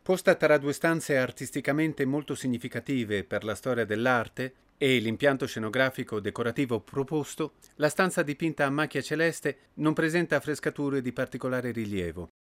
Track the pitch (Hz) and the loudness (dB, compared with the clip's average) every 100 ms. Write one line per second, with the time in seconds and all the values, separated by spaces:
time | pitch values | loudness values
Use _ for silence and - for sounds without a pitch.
0 | - 185 - 175 156 151 139 143 165 165 | 2 2 4 6 6 6 4 0 2 0
1 | - 139 123 - 135 - 135 147 160 151 | 2 2 2 -4 -6 -4 0 2 2 0
2 | 135 143 143 135 135 117 110 120 - 135 | 0 0 -4 -4 -2 -2 -4 -8 -2 -2
3 | 110 104 92 104 107 104 135 120 107 104 | 0 -2 0 -4 -4 -4 -2 0 0 2
4 | 123 123 107 - 127 _ _ _ 139 127 | 2 2 0 -6 -8 _ _ _ 4 4
5 | 110 110 143 135 131 - 110 117 131 - | 2 2 2 2 -2 -4 -4 0 0 -2
6 | 123 107 101 101 120 117 160 117 - 139 | -6 -4 -4 -2 -4 -2 -2 -2 -4 -4
7 | 131 156 135 - 156 _ - - 147 - | -2 -2 -4 -6 -8 _ -20 -2 0 2
8 | 185 175 147 143 165 147 139 143 151 143 | 0 2 -2 0 -2 0 0 2 -2 -2
9 | - 156 165 151 151 135 _ - 151 156 | -4 0 0 0 -4 -6 _ -2 0 2
10 | 160 170 170 147 147 147 156 147 143 139 | 2 2 2 0 0 -4 -4 -2 -2 0
11 | 123 117 127 127 127 127 123 113 107 101 | -2 -4 -6 -4 -4 -2 -2 -4 -2 -2
12 | 87 82 85 _ | -2 -6 -12 _